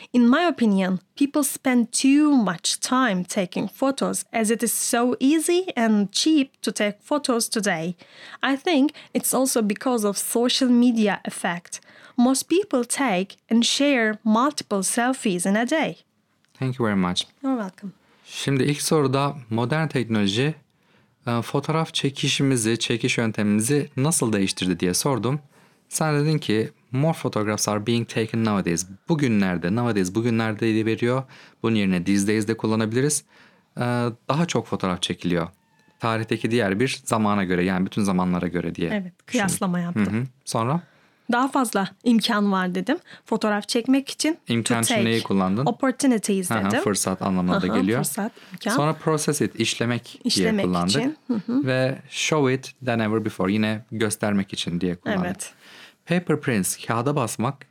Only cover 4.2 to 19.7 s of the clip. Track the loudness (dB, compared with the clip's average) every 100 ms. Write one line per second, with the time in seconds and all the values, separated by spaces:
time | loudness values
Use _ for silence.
4.2 | -4 -2 0 0 -2 -2 0 0 0 2
5.2 | 2 2 2 0 0 0 2 2 2 0
6.2 | 2 2 2 _ -6 -2 -2 -4 -4 -2
7.2 | 0 -2 -2 -2 -2 -2 -4 -8 -14 -20
8.2 | -20 -4 -2 0 2 2 2 0 -8 -4
9.2 | -2 0 0 0 0 -2 -2 0 0 -2
10.2 | -2 0 0 2 4 6 4 4 2 0
11.2 | -6 -6 -6 -6 -10 -18 -18 -20 -6 2
12.2 | 4 2 2 0 2 0 -2 -2 0 0
13.2 | -2 -8 0 2 2 2 2 2 2 0
14.2 | 2 2 2 -2 -4 -2 -2 0 0 0
15.2 | -2 0 0 0 2 0 -2 -6 _ _
16.2 | _ _ _ -6 -4 0 0 2 2 0
17.2 | -6 _ -4 -4 -6 -10 -16 -16 _ _
18.2 | -16 -8 -2 0 0 -2 0 2 2 0
19.2 | -2 -4 -6 -2 0